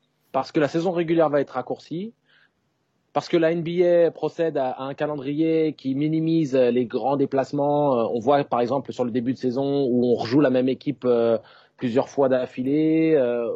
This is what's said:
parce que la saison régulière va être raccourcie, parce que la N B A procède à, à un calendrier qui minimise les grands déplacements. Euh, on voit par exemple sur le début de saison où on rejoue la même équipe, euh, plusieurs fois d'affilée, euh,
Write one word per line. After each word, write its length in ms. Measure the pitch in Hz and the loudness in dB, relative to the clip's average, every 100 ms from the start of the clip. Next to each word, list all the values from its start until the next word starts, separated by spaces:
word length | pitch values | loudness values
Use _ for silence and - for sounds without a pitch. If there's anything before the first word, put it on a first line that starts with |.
| _ _ _ | _ _ _
parce 200 | 135 131 | -6 -2
que 80 | 165 | 0
la 80 | 143 | 0
saison 240 | 160 175 | 0 -2
régulière 380 | 175 165 165 156 | -2 0 2 2
va 120 | 143 | 2
être 100 | 135 | -2
raccourcie, 600 | 131 - 131 - 165 220 - _ _ _ _ _ _ _ _ _ | -6 -8 -10 -10 -10 -10 -16 _ _ _ _ _ _ _ _ _
parce 160 | - - | -8 -2
que 80 | 170 | 0
la 140 | 160 | 2
N 120 | 175 | 0
B 180 | 165 175 | -2 2
A 300 | 175 175 165 | 4 4 4
procède 460 | 156 151 - 165 147 | 0 -8 -4 -2 -2
à, 120 | 131 | -4
à 140 | - | -4
un 100 | 135 | -10
calendrier 800 | 139 147 151 131 147 160 160 156 | -6 -6 -6 -6 -2 0 2 0
qui 220 | - 131 135 | -4 -4 -2
minimise 600 | 151 160 160 165 147 131 | -2 0 0 0 2 2
les 300 | 123 120 117 | 2 2 0
grands 320 | 120 117 139 | -2 -2 0
déplacements. 800 | 135 135 127 143 143 147 147 123 | 0 0 -2 -2 0 2 2 2
Euh, 60 | 107 | 0
on 60 | 117 | -2
voit 240 | 110 151 | 2 2
par 180 | - 120 | 2 0
exemple 300 | 120 139 127 | 0 -2 -4
sur 120 | 113 123 | -6 -4
le 60 | |
début 220 | 120 120 | -2 -4
de 60 | 123 | -4
saison 480 | 127 120 139 143 135 | -4 -2 -2 -2 0
où 160 | 123 123 | 2 2
on 100 | 113 | 0
rejoue 240 | 110 135 | 2 2
la 120 | 139 | 4
même 180 | 127 131 | 2 0
équipe, 340 | 127 147 139 123 | -2 -6 -4 0
euh, 340 | 120 117 113 - - _ - | 2 2 0 -4 -20 _ -8
plusieurs 320 | 127 117 123 | -2 -2 -2
fois 200 | - 135 | 0 2
d'affilée, 840 | 127 127 - 127 151 156 160 160 156 | 2 -2 -6 -2 0 2 2 2 2
euh, 360 | 123 120 117 | 2 -2 -4